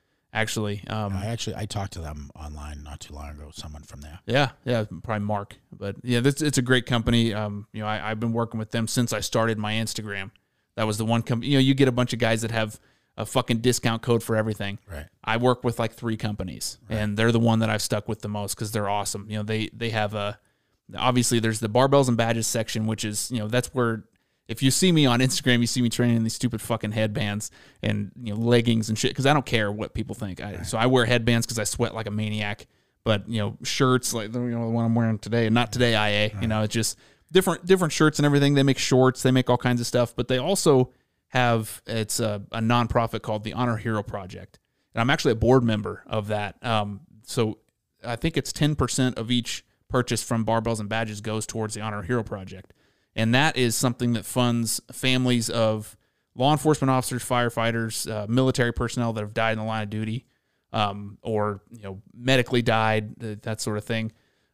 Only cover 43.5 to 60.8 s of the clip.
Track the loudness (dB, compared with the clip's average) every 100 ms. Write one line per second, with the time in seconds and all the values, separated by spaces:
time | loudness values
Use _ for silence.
43.5 | -4 -2 -2 -2 -4 -4 -10 -12 -16 -18
44.5 | _ _ _ _ -2 0 2 2 2 6
45.5 | 6 6 0 -4 -10 -6 -4 -2 -4 -6
46.5 | -8 -2 0 -2 -8 -14 -20 -8 -2 -2
47.5 | -2 _ _ _ _ -10 -4 -2 -2 -4
48.5 | 0 0 2 0 2 0 0 0 0 0
49.5 | -8 _ _ -2 -2 0 -2 0 0 2
50.5 | 0 0 -4 -2 -4 -4 -6 -6 -6 -4
51.5 | -6 -6 -6 -6 -6 -2 -2 -2 -8 -12
52.5 | -16 -20 _ _ _ _ 0 4 4 4
53.5 | 2 0 2 0 0 0 0 -2 0 2
54.5 | 2 -2 -4 -8 -2 0 2 2 0 0
55.5 | 0 0 0 -6 -18 _ _ _ 0 2
56.5 | 4 2 2 2 0 0 -6 -2 0 0
57.5 | 0 0 0 -4 -4 -6 -6 0 2 4
58.5 | 4 2 2 -2 -2 -2 -2 -4 -2 0
59.5 | 0 -4 -4 -4 -4 -4 -6 _ _ _
60.5 | _ _ -2